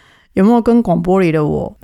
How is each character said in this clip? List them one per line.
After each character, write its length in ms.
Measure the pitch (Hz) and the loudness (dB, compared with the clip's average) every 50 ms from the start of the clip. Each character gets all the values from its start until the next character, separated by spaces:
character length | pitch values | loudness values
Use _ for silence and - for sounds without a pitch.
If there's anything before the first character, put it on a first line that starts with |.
| _ _ _ _ _ _ - | _ _ _ _ _ _ -2
有 100 | 190 190 | 0 2
没 80 | 214 | 2
有 100 | 240 233 | 2 2
跟 180 | 220 240 233 233 | 2 2 0 2
广 220 | 226 190 170 170 | 2 0 -2 -2
播 160 | 170 180 190 190 | 0 0 0 0
里 140 | 190 165 | 0 0
的 120 | 156 156 151 | 0 0 -2
我 320 | 147 151 147 - - - - | -2 -4 -4 -6 -8 -12 -16